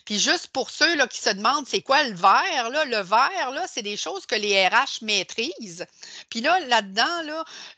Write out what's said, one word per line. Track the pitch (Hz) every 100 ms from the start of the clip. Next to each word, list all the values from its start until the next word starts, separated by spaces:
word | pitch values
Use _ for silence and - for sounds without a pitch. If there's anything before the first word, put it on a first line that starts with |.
| -
Puis | 208
juste | 196 339 -
pour | 269 233
ceux, | - 302 330
là, | 247
qui | -
se | 247
demandent | 196 214 285 269
c'est | 202
quoi | - 269
le | 277 180
vert, | 196 240 370 302 233
là, | 285 294
le | 220
vert, | 180 214 285 381 269
là, | 277 359
c'est | -
des | 208 208
choses | - 381 -
que | 220
les | 208 196 185
R |
H | 220 269 -
maîtrisent. | 220 202 175 - 254 - 214 170 - _ - - -
Puis | 226
là, | 226 370
là-dedans, | 269 233 202 196 277 349
là, | 311 311 320 - -